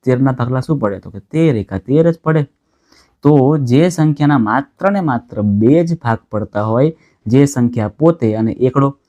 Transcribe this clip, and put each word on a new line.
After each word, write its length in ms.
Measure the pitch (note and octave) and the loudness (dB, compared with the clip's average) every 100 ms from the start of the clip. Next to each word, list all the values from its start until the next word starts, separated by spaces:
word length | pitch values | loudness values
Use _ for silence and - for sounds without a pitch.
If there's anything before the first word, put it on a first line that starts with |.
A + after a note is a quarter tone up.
તેરના 280 | B2+ B2+ C3+ | 0 0 0
ભાગલા 280 | B2+ A#2+ C3 | -2 -4 -4
શું 200 | B2+ C#3+ | -4 -4
પડે? 200 | G#2+ F#2+ | -4 -6
તો 100 | - | -12
કે 100 | G2+ | -20
તેર 360 | _ D#3 E3 A2+ | _ -2 0 0
એકા 220 | F#2+ F#2+ | -4 -10
તેર 340 | - C#3+ E3 | -2 0 2
જ 60 | E3 | 0
પડે. 240 | D#3+ D#3 C#3 _ _ _ _ _ _ _ | -2 -2 -2 _ _ _ _ _ _ _
તો 340 | C#3+ D3 C3 D#3 | 2 4 4 0
જે 320 | B2 B2+ F3+ | 2 2 2
સંખ્યાના 480 | E3 D#3 C#3+ D3 C#3+ | 0 -2 2 0 2
માત્ર 540 | G#2+ B2 C#3+ _ F#3+ | 0 -2 -6 _ -2
ને 100 | G3+ | -2
માત્ર 400 | E3 A#2+ - - | -2 -4 -6 -4
બે 420 | G#2 G2+ A2 D#3+ | -2 2 4 2
જ 160 | E3+ E3 | 0 -4
ભાગ 160 | A#2+ A2+ _ | -4 -6 _
પડતા 320 | G#2+ G#2+ G#2 | -8 -6 -4
હોય, 280 | G#2+ A#2 D3+ D#3+ _ _ G#2 | -2 0 0 -2 _ _ 0
જે 200 | B2+ C#3+ | 2 2
સંખ્યા 420 | C3+ A#2+ A#2+ G#2 | 0 -2 -2 -6
પોતે 480 | - D#3+ E3+ A2+ G#2+ | 0 0 0 -2 0
અને 160 | A2 | -2
એકડો 460 | - B2+ C#3 C#3 C#3 | 0 -2 0 -2 -4